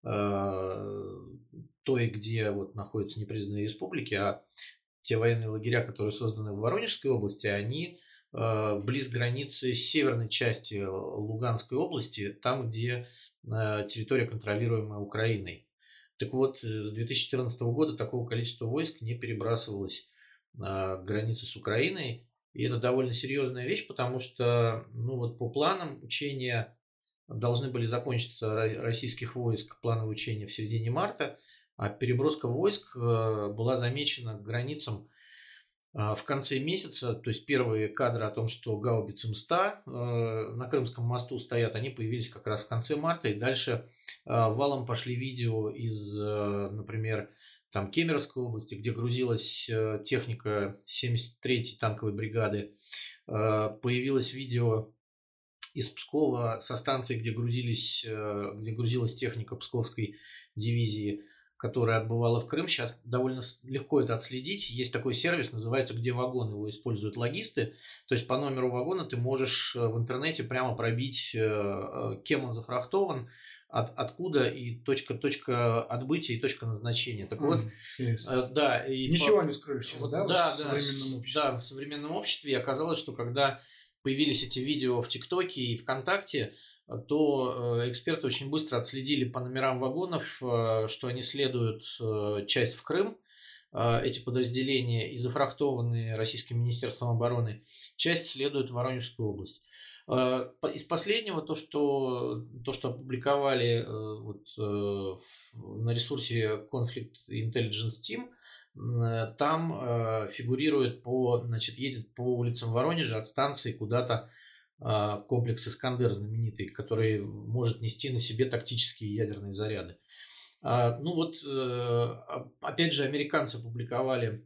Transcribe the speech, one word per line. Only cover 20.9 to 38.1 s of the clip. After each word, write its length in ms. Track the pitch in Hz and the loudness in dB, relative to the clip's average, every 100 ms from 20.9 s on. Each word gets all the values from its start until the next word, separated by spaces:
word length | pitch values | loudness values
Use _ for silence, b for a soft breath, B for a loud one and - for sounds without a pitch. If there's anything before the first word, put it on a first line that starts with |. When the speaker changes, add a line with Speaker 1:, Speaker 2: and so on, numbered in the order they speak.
| 95 | -4
Speaker 1:
границе 420 | 92 104 110 117 120 | -2 -2 0 -2 -6
с 100 | 104 | -8
Украиной. 720 | - 110 151 190 131 120 _ _ _ | 0 2 2 0 -4 -6 _ _ _
И 120 | 123 | -4
это 120 | 123 120 | -2 2
довольно 360 | 123 127 127 | 2 4 2
серьёзная 520 | 117 131 139 131 123 127 | 0 -2 0 0 -2 -2
вещь, 200 | 214 - | -2 -4
потому 320 | - 123 127 | -4 -2 -2
что, 680 | - - 120 120 117 113 - | -6 0 4 6 4 2 -6
ну 240 | 117 117 131 | -4 -2 0
вот 220 | - - | -2 -2
по 100 | 123 | -2
планам 560 | 135 156 190 165 127 | 2 2 2 -2 -8
учения 720 | 117 - 143 135 127 120 113 _ _ _ _ _ _ | -6 -4 -2 -2 0 0 -2 _ _ _ _ _ _
должны 440 | 117 120 120 135 | 0 2 2 2
были 160 | 120 117 | 0 0
закончиться 680 | 120 135 117 - - 110 | 0 0 -2 -2 -2 0
ро-, 280 | 107 110 110 | 2 2 2
российских 540 | 117 113 127 - 117 127 | -2 -2 -2 -4 -6 -2
войск, 440 | 117 110 - - | 0 0 -2 -4
плановые 300 | 120 113 110 | 0 0 0
учения 360 | 107 - 107 104 | -2 -4 -4 -6
в 60 | |
середине 380 | - 107 113 113 | -6 -2 0 0
марта, 480 | 131 202 - 135 B B B B - | 0 0 0 -4 B B B B -4
а 100 | 104 | -4
переброска 600 | - 123 123 147 151 120 | 0 2 4 4 2 0
войск, 460 | 127 190 208 - | 2 2 2 -4
э, 40 | 127 120 113 110 107 104 107 | -2 2 4 4 2 0 0
была 200 | 113 127 | 2 2
замечена 560 | 120 135 143 - 117 | 2 0 0 -2 -6
к 80 | 104 | -8
границам, 680 | 101 117 127 151 - 107 - B B B B B B _ _ | -4 -4 -2 -4 -4 -4 -8 B B B B B B _ _
э, 200 | - 107 | -2 -2
в 100 | 104 | -2
конце 340 | - 139 135 131 | -2 -2 0 0
месяца. 560 | 147 190 - - 123 | 0 -2 -2 -4 -2
То 160 | 110 - | -2 -2
есть 160 | 107 - | -4 0
первые 420 | 131 120 110 107 | 2 4 2 0
кадры 360 | - 127 | 2 2